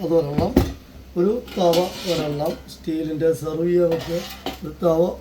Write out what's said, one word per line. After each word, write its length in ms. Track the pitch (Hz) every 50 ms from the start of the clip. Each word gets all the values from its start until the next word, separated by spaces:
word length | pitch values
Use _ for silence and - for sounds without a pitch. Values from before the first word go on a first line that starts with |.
| 180
അതൊരെണ്ണം, 480 | 156 165 165 151 143 143 147 165 202 - - - - - - - - - - - - - 180
ഒരു 140 | 175 202 233 247 - - - 208
തവ 200 | 185 170 165 175 180 190 - - - 185
ഒരെണ്ണം, 420 | 165 156 151 147 147 143 151 170 165 - - - -
സ്റ്റീലിൻ്റെ 580 | - - 170 160 160 156 156 156 143 160 165 160 160 147
സെർവ് 260 | 160 151 165 170 175
ചെയ്യാൻ 240 | 175 175 175 170 165
പറ്റിയ 260 | 165 - 165 170 175 - - - - - - - - -
ഒരു 100 | 151 151 - 180
തവ 200 | 170 160 160 170 190 - -